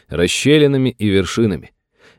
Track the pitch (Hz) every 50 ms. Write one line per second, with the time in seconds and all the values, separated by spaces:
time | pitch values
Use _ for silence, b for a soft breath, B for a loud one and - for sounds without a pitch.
0 | b b - 78 87 90 - - - 131 151 156 147 139 139 131 131 123 - -
1 | 107 104 95 98 92 - - 113 117 107 87 - - - _ _ _ _ _ b
2 | b b b